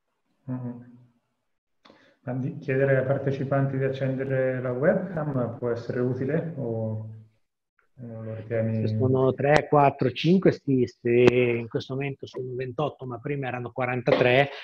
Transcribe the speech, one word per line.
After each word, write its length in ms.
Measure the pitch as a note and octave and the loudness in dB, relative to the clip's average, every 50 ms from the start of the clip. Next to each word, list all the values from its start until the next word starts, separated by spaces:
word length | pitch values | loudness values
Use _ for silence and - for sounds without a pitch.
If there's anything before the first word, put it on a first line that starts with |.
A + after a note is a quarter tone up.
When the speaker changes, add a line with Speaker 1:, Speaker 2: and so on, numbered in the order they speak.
| _ _ _ _ _ _ _ _ - - | _ _ _ _ _ _ _ _ -12 -10
Speaker 1:
Mm-hmm. 320 | B2+ B2+ B2 A#2+ A#2+ A#2+ - - - - - _ _ _ _ _ _ _ _ _ _ _ _ _ _ _ _ - - _ _ _ _ _ | -10 -8 -8 -10 -12 -12 -18 -20 -20 -20 -20 _ _ _ _ _ _ _ _ _ _ _ _ _ _ _ _ -20 -20 _ _ _ _ _
Ma 120 | - C3 B2+ | -10 -8 -6
di 240 | C3 B2+ C#3 - - | -6 -6 -6 -8 -8
chiedere 400 | - C#3+ C3 C3 C#3 C3+ C3+ C3 | -4 -2 0 2 4 4 4 2
ai 60 | B2+ | 2
partecipanti 760 | C3 C#3 - - C3+ C3+ - C3+ - C#3 C3+ C3+ C3+ - C3+ | 0 0 0 0 -2 -2 -2 -2 0 0 0 0 0 0 -2
di 60 | C3+ | -2
accendere 760 | C3+ C3+ - C3+ C3 C3 B2+ C3+ C3+ C3+ C3 C3 C3 C3 B2+ | -2 -2 -2 -2 -2 -2 -2 -2 -2 0 0 0 0 -2 -2
la 100 | B2 B2 | -4 -4
webcam 840 | B2 B2 C#3 E3+ G#3 - F#3+ F#3 F#3+ D#3+ D3+ D3+ C#3 C3 A#2+ A2 A2 - | -2 0 2 2 2 2 0 -4 -6 -6 -4 -2 -2 -2 -2 -4 -4 -4
può 120 | B2 A#2+ | -4 -4
essere 280 | A#2 A2+ - - C3+ B2+ | -4 -4 -4 -6 -4 -2
utile 540 | B2 B2+ B2+ - C3+ C3 D3 E3+ E3+ E3 - | -2 -2 -2 -2 -2 -2 -2 -2 -2 -4 -6
o 540 | - B2 A#2 A2+ A2+ A2 A2 A2 A2 A2 - - - - _ _ _ _ _ _ _ _ _ _ _ _ _ _ | -6 -6 -4 -4 -4 -4 -4 -4 -6 -8 -12 -14 -18 -20 _ _ _ _ _ _ _ _ _ _ _ _ _ _
non 300 | - B2 A#2 A2+ A2+ A2 | -18 -16 -14 -14 -12 -12
lo 100 | A2 A2 | -12 -12
ritieni? 520 | G#2+ A2 A2+ A#2 A2+ A2 A2+ A2 A2 A2 | -10 -8 -4 -2 0 0 0 0 0 0
Speaker 2:
Se 100 | A2 A2 | 0 0
sono 380 | A2 A#2+ B2+ C3 C3 C3 C3 B2+ | 2 2 4 4 4 4 4 2
tre, 320 | - C3 C#3 D3+ D3 - - | 2 4 4 6 4 4 6
quattro, 440 | - D3 C#3+ C#3 C#3 - - B2+ B2 | 4 6 6 6 4 2 -2 -2 -2
cinque, 400 | - - D#3 F3+ G3 - E3+ - | 0 2 2 4 4 4 4 2
sì, 320 | - - - C3+ B2+ A#2+ | 2 0 0 2 2 2
se 240 | A#2 - _ - A#2+ | 0 -2 _ 0 2
in 560 | A#2+ A#2+ B2 B2 A#2+ B2+ B2 A#2+ A#2+ A#2 A#2 | 4 6 6 6 4 2 0 0 0 -2 -4
questo 280 | A2+ - C#3 A#2 - C3+ | -6 -8 -8 -8 -6 -8
momento 320 | C3 C#3 C#3 C3+ - - | -8 -6 -8 -8 -10 -14
sono 280 | - - B2 B2+ B2+ B2+ | -14 -12 -10 -10 -10 -8
ventotto, 520 | B2 C3 C3 A#2 - D3+ C3+ - - C3+ | -8 -8 -8 -6 -4 -6 -6 -6 -8 -12
ma 120 | B2+ A#2+ A2+ | -12 -12 -10
prima 300 | A2+ D3 D3 C#3 C3+ B2 | -8 -6 -6 -6 -6 -6
erano 240 | A#2+ B2 B2 A#2 - | -6 -8 -8 -8 -6
quarantatré, 800 | - B2+ B2 B2 B2 A#2 - C3+ - B2+ B2 B2 C3 C#3+ C#3 - - | -4 -4 -2 -2 -2 2 2 4 4 6 6 6 6 4 2 0 -12